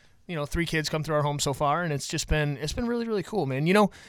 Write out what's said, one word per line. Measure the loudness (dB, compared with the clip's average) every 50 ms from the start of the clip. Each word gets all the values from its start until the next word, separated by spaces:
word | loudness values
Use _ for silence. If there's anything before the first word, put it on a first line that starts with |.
| -20 -20 -20 _ _
you | -8 -4
know, | -4 -4
three | -2 -2 -2 -2
kids | 0 0 -2 0 0
come | -2 -2 -2
through | 0 0
our | 2 2
home | 2 0 0
so | 0 -2 0
far, | 0 2 2 2 0 0
and | -2 -2
it's | -4 -4 -4
just | -4 -4 -2 0
been, | 2 2 2 0 -2
it's | -2 -4 -6 -4
been | -4 -2
really, | -2 -2 -2 -2
really | -2 -2 -2 -2
cool, | -2 -2 -2 0
man. | 0 0 0 2
You | 4 6
know, | 6 6 4 2 -6 -16